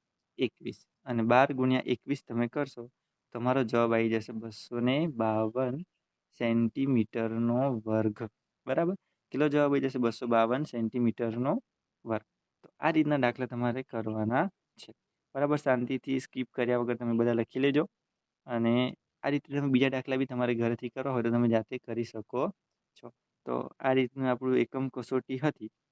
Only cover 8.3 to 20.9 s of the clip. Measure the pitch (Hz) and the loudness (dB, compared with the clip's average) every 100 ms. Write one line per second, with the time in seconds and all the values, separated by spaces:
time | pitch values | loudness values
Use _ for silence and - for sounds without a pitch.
8.3 | - _ _ - 135 170 196 _ _ _ | -12 _ _ -4 0 0 -4 _ _ _
9.3 | 135 151 147 147 143 131 127 117 - 123 | 0 2 4 4 2 0 0 0 0 2
10.3 | 117 113 127 151 120 113 127 120 110 117 | 4 4 2 -2 -4 -4 0 0 0 -2
11.3 | 117 131 220 - _ _ _ 117 110 - | -2 -2 -2 -6 _ _ _ -6 -6 -6
12.3 | _ _ _ - _ 156 160 147 147 123 | _ _ _ -20 _ 0 2 2 4 2
13.3 | 120 123 120 123 120 127 117 107 110 110 | 0 -6 -2 -2 -2 -6 -6 -4 -2 0
14.3 | 123 190 - _ - - - _ _ _ | 2 0 -4 _ -20 -20 -20 _ _ _
15.3 | 135 143 147 143 127 123 131 - 135 - | -2 0 0 2 2 0 -4 -2 -4 -4
16.3 | 131 123 - 123 123 120 120 120 117 117 | -8 -8 -2 0 0 0 -2 -2 2 2
17.3 | 117 110 143 139 139 180 - _ _ _ | 2 -2 0 2 2 0 -6 _ _ _
18.3 | _ - 117 117 120 127 - _ _ - | _ -8 -2 2 2 0 -4 _ _ -2
19.3 | 143 - 139 139 127 135 131 131 131 135 | -2 -2 -2 2 4 4 0 -2 -2 -2
20.3 | 123 123 117 117 120 123 | 0 0 2 0 0 -4